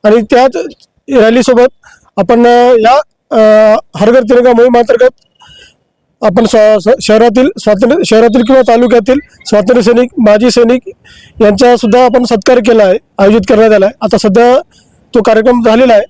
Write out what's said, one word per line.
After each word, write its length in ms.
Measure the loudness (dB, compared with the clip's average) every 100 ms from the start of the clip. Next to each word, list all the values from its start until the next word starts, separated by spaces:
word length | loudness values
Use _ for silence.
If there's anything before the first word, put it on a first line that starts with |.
आणि 120 | 0 -2 0
त्याच 260 | 0 0 -4 -12 -16 _ _ -6 0
रॅलीसोबत 680 | 0 0 0 0 0 _ _ _ _ -8
आपण, 300 | -2 0 2
अ, 260 | 2 2
या, 280 | 0 2 0 -2 _ _
अ, 460 | 0 2 2 2 0 _ -4
हर 140 | 0
घर 120 | 0
तिरंगा 300 | 2 0 2
मोहिमेअंतर्गत 580 | 2 2 0 0 0 0 _ _ _ _ _ _ _ _ _ _ _
आपण 220 | -4 -2
स्व-, 340 | 0 2 2 0
स्व-, 140 | -2 -4
शहरातील 460 | 0 0 2 0 -2 -2
स्वातंत्र्य, 460 | -4 -2 0 -2
शहरातील 380 | 0 0 2 0
किंवा 200 | 0 0 2
तालुक्यातील 500 | 0 0 0 0 -4 -6 _ -4
स्वातंत्र्य 360 | -2 0 0
सैनिक, 280 | 0 0 -2 -2
माजी 320 | 0 2 0
सैनिक 320 | 0 0 -2 -6 -20 _ -20 -20 -2
यांचा 360 | -2 2 0 0
सुद्धा 280 | 0 0
आपण 200 | 2 0
सत्कार 340 | -2 -4 0 0
केला 260 | 0 0
आहे, 140 | 0 -2 _ -2
आयोजित 220 | 0 0 0
करण्यात 240 | 0 2
आला 140 | 2 -2
आहे. 120 | -4
आता 180 | -6 -4
सध्या 420 | -2 0 2 0 -4 _ _ _ _
तो 80 | -4
कार्यक्रम 380 | 0 0 0 -2
झालेला 280 | 0 0 2
आहे. 100 | 0